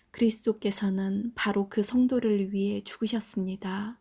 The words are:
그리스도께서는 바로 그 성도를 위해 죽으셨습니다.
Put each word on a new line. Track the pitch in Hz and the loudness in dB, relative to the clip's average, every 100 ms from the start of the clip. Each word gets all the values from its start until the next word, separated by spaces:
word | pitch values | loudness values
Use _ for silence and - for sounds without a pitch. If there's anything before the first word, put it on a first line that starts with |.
| _ | _
그리스도께서는 | - 233 220 - 214 208 196 202 190 190 196 233 - | 2 2 2 0 0 0 0 0 0 0 -2 -2 -2
바로 | 214 202 196 | 0 0 0
그 | 220 | 0
성도를 | 202 247 254 254 233 208 190 | 2 4 4 4 2 2 0
위해 | 196 196 202 | 0 0 -2
죽으셨습니다. | - - 220 226 - - 185 190 190 196 208 247 | -6 -6 -4 -2 -4 -4 -4 -4 -6 -6 -6 -10